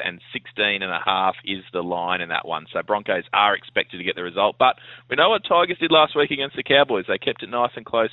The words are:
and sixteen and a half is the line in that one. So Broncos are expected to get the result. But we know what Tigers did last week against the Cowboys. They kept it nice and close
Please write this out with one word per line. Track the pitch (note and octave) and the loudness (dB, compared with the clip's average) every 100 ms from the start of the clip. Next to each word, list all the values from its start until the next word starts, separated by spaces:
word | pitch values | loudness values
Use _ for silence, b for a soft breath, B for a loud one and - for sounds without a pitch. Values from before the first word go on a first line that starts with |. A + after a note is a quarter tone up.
and | F2+ F2 - | -2 -8 -12
sixteen | B2 - - G#2 G2+ | -12 -8 -2 0 0
and | F#2+ | -2
a | E2+ | -2
half | F#2+ F#2+ F#2 - | 0 0 0 -2
is | G2 F#2+ - | -8 -10 -8
the | F2+ | -6
line | F2 F2 E2+ F2+ | -4 -4 -2 -2
in | E2+ | -2
that | E2 - | -6 -4
one. | D#2+ - | -8 -6
So | E2+ | -8
Broncos | E2 G#2 G#2 F#2 - | -2 -4 -2 -4 0
are | G2 G#2 G2 | 2 2 2
expected | - G2+ - F2+ | -4 -6 -6 -6
to | |
get | F2+ F2 | -6 -6
the | |
result. | F2+ F2+ G#2 - | -6 0 0 2
But | B2+ - B B - | 2 2 B B -4
we | C3 | 2
know | F3+ | 2
what | G#3+ | 2
Tigers | - F3 F3 F3 | 2 2 2 -2
did | E3+ | 2
last | D#3+ D3+ D3 | 4 4 2
week | C#3+ | 0
against | C#3 C#3 - | -2 -6 -6
the | |
Cowboys. | - C#3 C3+ G#2 F2+ | 2 4 4 0 -2
They | F#2+ | -4
kept | - - | -4 -6
it | G2 | -6
nice | A#2+ A#2+ A#2 | -2 -2 -4
and | A2+ | -4
close | A2+ A2 | -2 -2